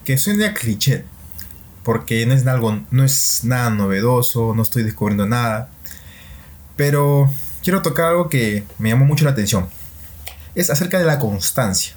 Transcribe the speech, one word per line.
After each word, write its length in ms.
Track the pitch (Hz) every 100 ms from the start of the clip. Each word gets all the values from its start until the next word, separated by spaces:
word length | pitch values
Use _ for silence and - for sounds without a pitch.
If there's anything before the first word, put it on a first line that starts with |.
que 120 | - 135
suena 380 | 208 208 214
cliché, 500 | 208 117 107 - 117 - - - - - - - -
porque 420 | 120 113 - 113
no 100 | 113
es 120 | 135 127
algo, 340 | 127 113 107 -
no 100 | 127
es 380 | 135 - - -
nada 280 | 113 123 120
novedoso, 800 | 107 98 95 117 127 123 120 113
no 80 | 113
estoy 220 | 110 123
descubriendo 420 | 110 - 104 104 101
nada, 440 | 120 117 110 123 - - - - - - - - - - -
pero 520 | 143 143 143 143 139 - - -
quiero 180 | - 190
tocar 280 | 175 139 165
algo 180 | 175 165
que 340 | 139 110 104 104 -
me 120 | 110
llamó 160 | 120 139
mucho 180 | 156
la 80 | 147
atención. 360 | 135 101 95 90 - - - - - - - -
Es 160 | - 185
acerca 300 | 139 180 185
de 60 | 165
la 120 | 143
constancia. 760 | 120 101 - - 113 95 -